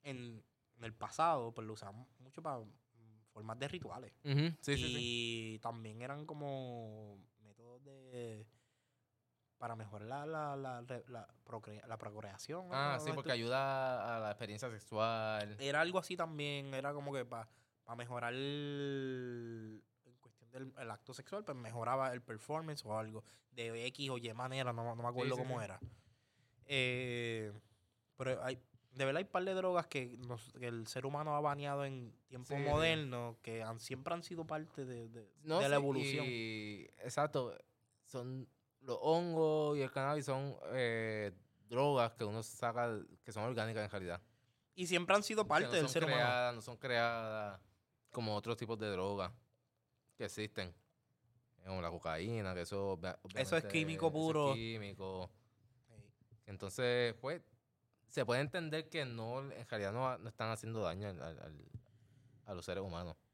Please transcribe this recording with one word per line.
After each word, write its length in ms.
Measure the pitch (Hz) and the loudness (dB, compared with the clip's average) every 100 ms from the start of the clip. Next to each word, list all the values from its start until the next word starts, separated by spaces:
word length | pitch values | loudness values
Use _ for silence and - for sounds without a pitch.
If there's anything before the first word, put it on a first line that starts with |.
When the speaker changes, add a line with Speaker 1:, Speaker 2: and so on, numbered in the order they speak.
Speaker 1:
en, 380 | 147 131 120 113 - _ _ _ | -8 -8 -8 -12 -16 _ _ _
en 80 | |
el 100 | 117 | -8
pasado, 580 | 113 107 - 160 151 117 | -6 -6 4 4 4 2
pues, 140 | 113 110 | -4 -6
lo 60 | |
usaban 340 | 107 98 104 127 _ | -6 -10 -12 -16 _
mucho 200 | 131 147 | -16 -8
pa, 160 | 160 131 | -6 -6
mm, 80 | 107 95 _ _ 113 110 _ | -8 -18 _ _ -20 -20 _
formas 260 | 110 110 117 | -12 -8 -4
de 80 | 139 | -4
rituales. 440 | 180 127 92 127 - | -4 -8 -10 -12 -8
Speaker 2:
Ujú, 300 | 147 139 160 156 | 2 4 4 2
sí, 160 | - 139 | 0 0
sí, 80 | |
Speaker 1:
Y 100 | 123 123 120 120 117 117 113 | 2 0 0 0 0 -2 -4
Speaker 2:
sí. 40 | 110 | -6
Speaker 1:
también 400 | 117 117 110 107 | -6 -6 -8 -8
eran 240 | 127 143 | -8 -6
como 960 | 151 147 143 135 127 120 113 107 107 101 - _ | -8 -6 -4 -4 -6 -8 -10 -12 -14 -16 -20 _
métodos 420 | 107 101 117 123 | -20 -20 -20 -20
de, 640 | 139 135 131 123 117 107 110 _ _ _ _ _ _ _ _ _ _ _ | -20 -20 -12 -8 -8 -10 -16 _ _ _ _ _ _ _ _ _ _ _
para 160 | 117 | -6
mejorar 320 | 113 107 104 107 | -6 -8 -10 -8
la, 200 | 135 151 | -6 -6
la, 300 | 160 151 139 | -4 -4 -4
la 240 | 135 123 | -6 -6
re-, 220 | 120 123 120 | -6 -8 -8
la 180 | 120 - - | -12 -14 -18
procre-, 400 | - 113 107 107 123 | -12 -10 -10 -14 -10
la 100 | 110 | -8
procreación, 680 | 107 104 107 98 - 165 185 | -8 -8 -10 -10 -8 -8 -2
¿no? 60 | |
Speaker 2:
Ah, 200 | 135 143 139 | 0 2 0
Speaker 1:
¿No? 40 | |
Speaker 2:
sí, 40 | 151 | -2
Speaker 1:
¿No? 60 | 151 | -2
Speaker 2:
porque 160 | 139 | 0
ayuda 840 | 123 117 131 135 135 131 123 104 113 | 0 4 2 4 2 2 0 0 0
a 40 | |
la 100 | 107 | -2
experiencia 400 | 101 110 104 127 | -2 -6 -4 -6
sexual. 840 | 107 - 110 113 113 110 107 104 104 | -8 -4 2 4 4 2 0 -2 -2
Speaker 1:
Era 220 | 139 143 | 2 4
algo 180 | 165 185 | 6 4
así 180 | 175 180 | 0 -2
también, 560 | 165 151 147 143 139 | -2 0 -2 -2 -2
era 180 | 135 139 | -2 -2
como 200 | 147 143 | -2 -2
que 120 | 139 | -2
pa, 240 | 120 120 107 - _ _ | -2 -6 -10 -16 _ _
pa 140 | - 117 | -12 -8
mejorar 360 | 120 120 120 | -4 -2 0
el, 1500 | 127 139 143 143 143 143 139 131 131 123 120 117 113 110 107 - _ | 0 -2 -2 -2 -2 -2 0 -2 -4 -4 -6 -6 -8 -10 -12 -18 _
en 100 | 123 123 | _ _
cuestión 300 | 123 _ 117 | -20 _ -18
del 200 | 127 131 139 | -12 -12 -10
el 100 | 120 | -8
acto 220 | 104 - | -10 -10
sexual, 280 | 131 139 202 | -14 -8 -8
pues 120 | 214 131 | -6 -8
mejoraba 560 | 117 117 113 135 131 | -6 -2 2 4 2
el 100 | 123 | -2
performance 640 | 120 110 - 151 160 147 | -8 -12 -4 -4 -2 -8
o 120 | 110 110 | -2 -2
algo 280 | 110 110 - - _ | -2 -8 -14 -20 _
de 360 | - 117 117 123 | -6 -4 -2 -4
X 220 | 131 135 | -2 -2
o 80 | 127 | -2
Y 140 | 120 | -4
manera, 380 | 110 127 131 123 | -4 -4 0 0
no, 220 | 117 120 | 0 -2
no 80 | 117 | -2
me 60 | 120 | -2
acuerdo 260 | 123 131 | 0 2
Speaker 2:
Sí, 80 | 127 | 2
sí, 60 | 127 | 0
Speaker 1:
cómo 100 | 123 | 0
Speaker 2:
sí. 60 | |
Speaker 1:
era. 160 | 104 95 - - - _ _ _ _ _ - | -2 -6 -12 -16 -20 _ _ _ _ _ 0
Eh, 840 | 139 127 123 127 120 117 113 107 107 _ _ _ _ _ _ | 2 4 2 0 0 0 -2 -4 -8 _ _ _ _ _ _
pero 260 | 131 127 | 0 0
hay, 120 | 127 131 - - _ | 0 -4 -10 -20 _
de 120 | 127 | 0
verdad 140 | 135 147 | 2 2
hay 60 | |
par 200 | 196 180 | 0 0
de 100 | 185 | 2
drogas 320 | 185 185 180 165 | 2 4 4 2
que 300 | 143 123 120 | -2 -4 -8
nos, 340 | 123 117 - | -6 -8 -8
que 160 | 120 123 | -6 -4
el 180 | 117 113 | -4 -4
ser 200 | 127 135 | -2 -2
humano 280 | 143 151 | 0 0
ha 60 | 147 | 4
baneado 440 | 147 143 143 143 | 4 2 0 0
en 300 | 139 135 120 - _ | 0 -4 -10 -14 _
tiempo 260 | 127 123 | -12 -2
Speaker 2:
Sí, 80 | 143 | 0
sí. 60 | 143 | 4
Speaker 1:
moderno, 680 | 147 160 160 143 123 120 113 | 6 6 4 0 -2 -4 -6
que 200 | - 113 | -6 -4
han, 180 | 113 113 | -4 -6
siempre 340 | - 131 131 | -6 -6 -4
han 80 | 170 | -4
sido 220 | 170 170 160 | -4 -6 -2
parte 380 | 156 156 - | -4 -4 -8
de, 240 | 127 120 113 | -6 -6 -10
de, 240 | 117 104 _ | -12 -16 _
Speaker 2:
No, 160 | 151 151 | 2 4
Speaker 1:
de 100 | 139 | 6
la 80 | 143 | 6
Speaker 2:
sí, 60 | |
Speaker 1:
evolución. 440 | 139 131 135 135 127 | 4 2 2 0 0
Speaker 2:
y, 540 | 120 113 110 107 101 - - | 0 -2 -2 -4 -8 -12 -10
exacto, 580 | 117 135 147 143 120 - - _ _ _ - | -4 2 2 2 -2 -6 -16 _ _ _ -10
son 420 | 131 123 131 127 _ _ _ | -6 -4 -6 -8 _ _ _
los 180 | 135 117 | -4 2
hongos 760 | 143 165 175 160 156 151 151 147 | 6 6 6 4 6 6 4 2
y 60 | |
el 80 | 131 | 2
cannabis 340 | - 135 151 | 2 2 2
son, 300 | 139 135 139 - 71 | 2 0 0 -6 -4
eh, 600 | 127 120 113 113 110 104 92 - _ 107 | 0 2 2 0 0 -2 -4 -20 _ -2
drogas 440 | 120 143 135 117 | 4 6 8 4
que 120 | - | 4
uno 180 | 107 107 | -2 -2
saca, 580 | 113 - 120 117 120 107 - - | -4 -2 0 2 2 0 -6 -14
que 80 | - | -8
son 100 | 107 | -2
orgánicas 400 | 113 117 110 113 | 0 0 0 0
en 60 | 104 | -2
realidad. 300 | 101 90 87 - _ _ _ _ | -2 -2 -4 -8 _ _ _ _
Speaker 1:
Y 120 | - 175 | -6 2
siempre 280 | 175 175 196 | 2 6 6
han 60 | |
sido 220 | 208 214 | 6 2
Speaker 2:
Que 40 | 208 | 6
Speaker 1:
parte 180 | 151 143 | 6 6
Speaker 2:
no 60 | |
Speaker 1:
del 100 | 180 | 4
Speaker 2:
son 60 | 156 | 6
Speaker 1:
ser 120 | 165 | 4
humano. 120 | 160 127 | 6 6
Speaker 2:
creadas, 360 | 120 123 123 | 6 6 2
no 80 | 117 | 0
son 140 | 110 117 | -8 -6
creadas 840 | 131 120 117 117 110 107 104 95 - _ _ _ _ | 2 6 6 4 -2 -2 -4 -6 -16 _ _ _ _
como 240 | - 110 104 | -2 0 0
otros 200 | 110 117 | 2 -2
tipos 220 | 110 113 | 0 -2
de 100 | 107 | 0
drogas 420 | 95 95 101 90 - _ _ _ _ _ _ _ _ | 2 0 0 -2 -4 _ _ _ _ _ _ _ _
que 80 | 104 | -6
existen. 460 | - 107 - 90 82 _ _ _ _ _ _ _ _ | -4 -4 -4 -8 -10 _ _ _ _ _ _ _ _
Como 160 | 90 92 | -6 -2
la 100 | 85 | -2
cocaína, 640 | 85 80 80 98 117 95 | -2 -2 -2 0 -2 -2
que 80 | 90 | -2
eso 300 | 85 101 98 | -2 0 0
obvia-, 260 | 92 90 - - | 0 -2 -6 -8
Speaker 1:
Eso 220 | - 131 165 | -2 2 2
es 80 | |
Speaker 2:
obviamente 40 | - | 2
Speaker 1:
químico 380 | 165 156 160 160 | 0 2 4 2
Speaker 2:
eso 80 | 151 | 4
es 60 | |
Speaker 1:
puro. 320 | 160 156 143 | 4 6 6
Speaker 2:
químico. 760 | 127 113 113 101 98 95 92 90 - _ _ _ _ _ | 4 0 -4 -6 -6 -4 -4 -6 -10 _ _ _ _ _
Speaker 1:
Sí. 80 | 113 - _ _ - - | -20 -20 _ _ -20 -12
Speaker 2:
Entonces, 680 | 95 98 - 123 123 120 110 | -6 -4 0 4 4 4 2
pues, 200 | 135 175 - _ _ _ _ _ _ | -4 -4 -8 _ _ _ _ _ _
se 180 | - 123 | 0 4
puede 140 | 123 | 4
entender 480 | 143 185 160 156 160 | 4 0 -2 -2 -2
que 140 | 165 135 | -4 -2
no, 320 | 117 113 123 139 | -2 -2 -4 -4
en 160 | - 117 | -10 -6
realidad 240 | 110 98 | 0 0
no, 260 | 113 131 120 | 2 2 0
no 100 | 110 | -6
están 220 | - 113 | -2 -2
haciendo 300 | 110 113 110 | 0 -2 0
daño 280 | 92 90 104 | 0 0 -4
al, 140 | 90 | -4
al, 160 | 71 76 | -8 -8
al, 260 | - 76 - 117 - - - - - - - | -12 -14 -12 -14 -14 -20 -20 -20 -20 -20 -8
a 80 | |
los 100 | 92 | -8
seres 180 | 85 92 | -2 -2
humanos. 340 | 95 85 87 78 _ | -2 -4 -6 -10 _